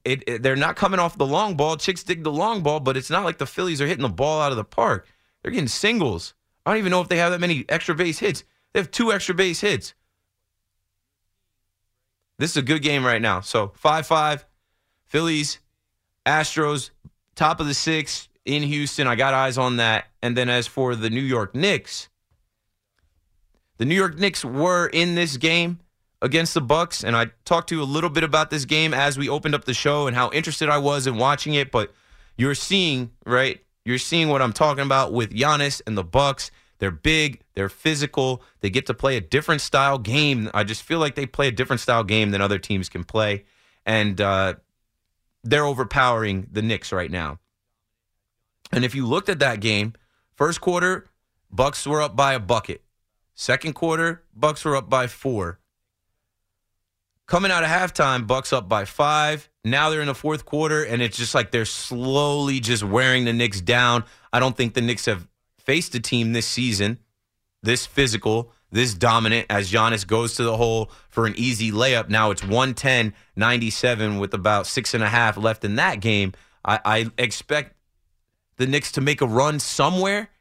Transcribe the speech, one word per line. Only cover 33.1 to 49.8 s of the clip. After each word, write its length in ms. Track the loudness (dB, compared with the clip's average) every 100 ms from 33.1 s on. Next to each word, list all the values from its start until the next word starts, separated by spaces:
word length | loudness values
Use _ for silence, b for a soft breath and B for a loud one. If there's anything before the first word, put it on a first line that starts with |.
| -10 0
right? 340 | 2 2 -2 _ _
You're 140 | -4 -4
seeing 300 | 0 0 2
what 100 | 2
I'm 120 | 2
talking 300 | 2 2 2
about 280 | 2 2 2
with 220 | 0 -2
Giannis 480 | 0 2 2 0 -4 -4
and 120 | -4
the 60 |
Bucks. 460 | 0 2 2 0 -8 b b b
They're 120 | -4
big, 520 | -2 0 2 0 -4 _
they're 140 | -6 -6
physical, 760 | -2 -2 0 -2 0 0 -2 b b
they 100 | -2
get 160 | -2 -4
to 80 |
play 220 | -2 0 -2
a 40 |
different 400 | -2 -2 0 -2
style 380 | 0 2 2 0
game. 520 | 0 0 2 0 -2
I 100 | -2
just 180 | -2 -4
feel 160 | -4 0
like 160 | 0
they 120 | -2 -6
play 220 | -2 -2
a 40 |
different 280 | 0 -2 -2
style 240 | 2 2
game 260 | 2 2 2
than 100 | 2
other 180 | 2 0
teams 300 | -2 -4 -4
can 160 | -8
play, 400 | -4 -2 0 -2 -8 b b b
and, 340 | 0 2 2 0
uh, 340 | 2 2 0 -4 _ _ _ _ _ _ _ _
they're 240 | 0 2 2
overpowering 800 | -2 -2 2 2 2 0 -4 -6
the 120 | -4
Knicks 280 | -2 -4 -4
right 200 | -6 -4
now. 280 | -6 -8 -10 _ _ _ _ _ _ _ _ _ _ _ _ -6
And 100 | -2
if 120 | -2
you 100 | -2
looked 240 | -2 -2 0
at 120 | 0
that 200 | 0 0
game, 320 | 0 0